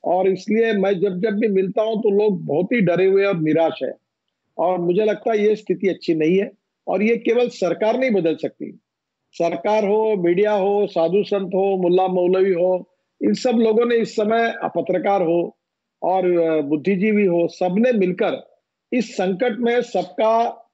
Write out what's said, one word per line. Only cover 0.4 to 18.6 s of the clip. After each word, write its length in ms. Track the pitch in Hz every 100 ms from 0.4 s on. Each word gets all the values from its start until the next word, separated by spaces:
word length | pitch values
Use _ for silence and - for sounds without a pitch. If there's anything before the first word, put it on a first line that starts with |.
| - 214 226
मैं 280 | 208 190 196
जब 200 | 202 180
जब 100 | 220
भी 180 | 208 226
मिलता 340 | 190 190 220
हूं 140 | 220 220
तो 140 | 226
लोग 360 | 196 214 180 156
बहुत 260 | 147 190
ही 80 | 240
डरे 260 | 175 170 190
हुए 180 | 196
और 160 | 196 175
निराश 420 | 156 156 160 -
है 100 | 131 - _ _ _ _ _ -
और 200 | 170 185
मुझे 260 | 170 180
लगता 260 | 214 208 233
है 80 | 220
ये 180 | 208 208
स्थिति 320 | - 185 190
अच्छी 260 | - -
नहीं 240 | 160 156 185
है 140 | 214 - _ _ -
और 140 | 185
ये 140 | 214 233
केवल 320 | 233 233 240
सरकार 500 | - 175 170 214 247
नहीं 120 | 262
बदल 240 | 202 160
सकती। 460 | 151 147 _ 151 - _ _ _ _ _
सरकार 520 | - 170 180 208 214
हो, 320 | 202 214 220 208
मीडिया 360 | 170 175 208
हो, 340 | 208 190 202 202
साधु 360 | 175 165 196
संत 260 | 196 202 185
हो, 220 | 185 196 190
मुल्ला 320 | 180 180 185
मौलवी 440 | 185 180 190 196
हो, 380 | 170 180 185 - _ _ _
इन 120 | 208
सब 160 | 208 254
लोगों 360 | 240 220 220 240
ने 100 | 233
इस 200 | 214 -
समय, 380 | 214 226 233 -
पत्रकार 580 | - 175 165 185 185 196
हो 360 | 165 170 170 _ _ _ _ _
और, 360 | - 190 180 175
अ, 220 | 165 156
बुद्धिजीवी 680 | 143 151 143 196 214 208 196
हो, 220 | 170 170
सबने 440 | - 180 190 247
मिलकर 560 | 226 180 180 196 - - _